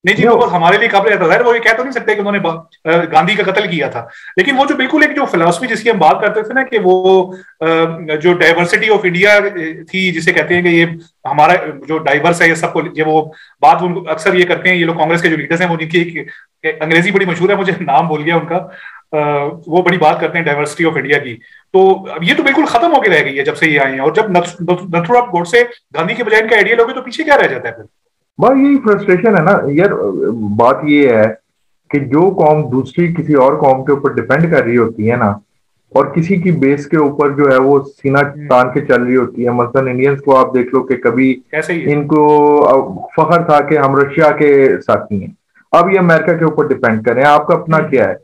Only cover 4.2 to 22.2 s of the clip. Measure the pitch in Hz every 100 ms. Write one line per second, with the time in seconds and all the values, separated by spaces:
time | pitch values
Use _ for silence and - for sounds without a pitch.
4.2 | - - 277 262 285 302 254 311 294 294
5.2 | 254 175 170 170 254 226 233 208 - -
6.2 | 208 214 214 262 262 220 180 185 185 190
7.2 | 185 185 - _ 160 165 165 165 160 151
8.2 | 175 170 156 170 175 196 214 208 185 175
9.2 | 202 208 196 185 160 160 165 185 185 165
10.2 | 165 160 156 180 175 170 165 165 - _
11.2 | - 147 160 180 151 143 135 156 139 151
12.2 | 170 170 170 165 170 165 160 156 156 156
13.2 | 156 - - _ 147 165 180 175 160 156
14.2 | 196 180 175 165 185 180 165 165 156 170
15.2 | 170 160 143 165 180 165 160 175 170 160
16.2 | 135 - _ _ 160 160 156 165 185 196
17.2 | 185 165 185 202 190 175 160 175 170 151
18.2 | 151 170 156 175 185 - - - _ 151
19.2 | 147 147 143 175 - 170 175 185 151 -
20.2 | 160 175 151 143 147 - 160 156 131 143
21.2 | 127 113 _ _ _ 190 190 185 - 156